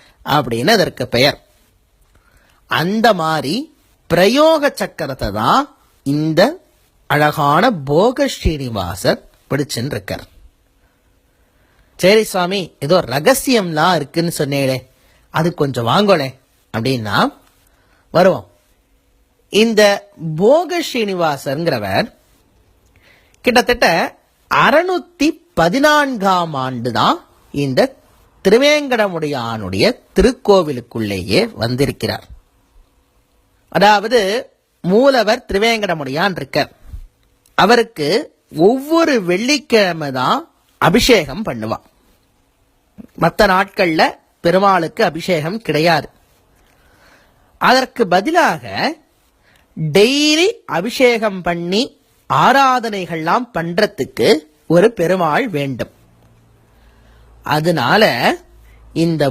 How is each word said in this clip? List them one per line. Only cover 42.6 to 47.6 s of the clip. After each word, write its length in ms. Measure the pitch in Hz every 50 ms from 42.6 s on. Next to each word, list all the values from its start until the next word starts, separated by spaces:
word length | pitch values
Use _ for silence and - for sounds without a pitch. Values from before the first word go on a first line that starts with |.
| _ _ _ _ _ _ _ - - - _
மத்த 300 | - 160 170 - - 214
நாட்கள்ல 560 | 202 185 185 196 196 - - 190 175 160 165 226 277 - - _ _ _ _ -
பெருமாளுக்கு 580 | 170 170 190 202 196 190 175 165 151 - - 220
அபிஷேகம் 540 | 175 147 165 - - 180 156 143 160 202 226
கிடையாது. 460 | - - 147 147 160 175 165 147 - - _ _ _ _ _ _ _ _ _ _ _ _ _ _ _ _ _ _ _ _ _ _ _ _ _ _ _ _ _ -